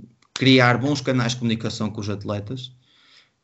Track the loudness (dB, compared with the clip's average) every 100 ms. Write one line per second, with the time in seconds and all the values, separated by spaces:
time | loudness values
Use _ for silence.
0 | -20 _ _ 0 4 6 6 4 0 0
1 | 0 0 0 -2 -2 -2 -4 -4 -6 -6
2 | -6 -6 -6 -6 -6 -12 -14 _ _ _
3 | _ _ _ _